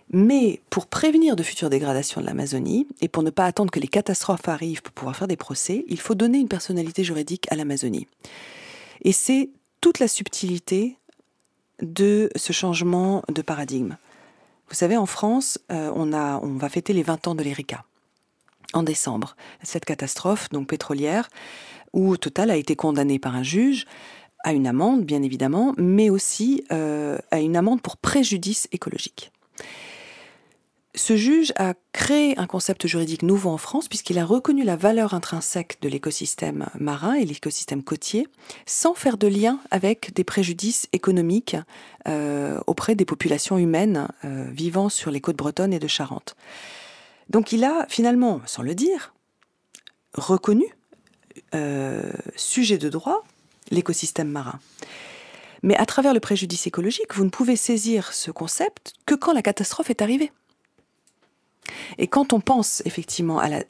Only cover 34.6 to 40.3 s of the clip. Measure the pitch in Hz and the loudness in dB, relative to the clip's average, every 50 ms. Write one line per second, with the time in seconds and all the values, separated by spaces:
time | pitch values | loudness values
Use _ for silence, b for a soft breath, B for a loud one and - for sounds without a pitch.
34.6 | 262 196 170 160 185 208 226 226 214 202 190 170 - - 170 165 - - - 180 | 2 2 0 4 4 4 4 4 2 0 0 -4 -4 -4 -6 -4 -4 -4 -4 -4
35.6 | 170 - - - - 143 139 139 - 156 - - - - - - 165 156 147 147 | -6 -6 -10 -6 -6 -4 -4 -4 -4 -4 -6 -4 -4 -6 -4 -4 -4 -4 -4 -4
36.6 | 143 - - - 147 147 143 143 160 214 269 294 220 151 143 - - 151 - - | -6 -8 -8 -6 -4 -4 -4 -2 -2 0 2 2 0 0 -2 -6 -6 -6 -6 -6
37.6 | - - 143 139 139 - 156 151 - - - 220 302 - B B B B B B | -6 -6 -6 -6 -4 -6 -6 -6 -6 -4 -2 -2 -2 -2 B B B B B B
38.6 | B B - - - 330 349 - - 269 226 202 208 202 196 202 214 233 262 277 | B B -4 0 2 2 0 2 0 0 2 4 4 4 4 4 2 2 2 0
39.6 | - - - 190 190 202 226 - - - - 185 185 - | -4 -2 -2 0 2 2 0 0 -4 -6 -2 -2 -2 0